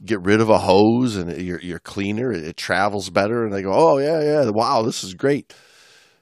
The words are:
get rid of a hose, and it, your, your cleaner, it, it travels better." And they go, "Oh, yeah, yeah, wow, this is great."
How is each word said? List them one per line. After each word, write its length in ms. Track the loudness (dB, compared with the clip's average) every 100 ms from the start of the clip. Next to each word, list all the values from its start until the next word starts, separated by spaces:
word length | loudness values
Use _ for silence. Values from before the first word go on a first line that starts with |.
| -6
get 140 | -2
rid 180 | 2 2
of 80 | 4
a 80 | 4
hose, 580 | 6 6 6 4 0 -4
and 140 | -6
it, 120 | -6
your, 180 | -8 -8
your 180 | -10 -12
cleaner, 520 | -10 -6 -4 -4 -4
it, 120 | -4
it 120 | -8 -10
travels 540 | -4 -2 -2 -4 -4
better." 340 | -2 0 -2
And 80 | -4
they 80 | -4
go, 120 | -2
"Oh, 240 | 2 4 2
yeah, 240 | 0 -2
yeah, 280 | 0 0 0
wow, 300 | 0 0 0
this 220 | 0 -4
is 80 | -10
great." 380 | -2 0 0 -4 -20 _ _ _ _ _ _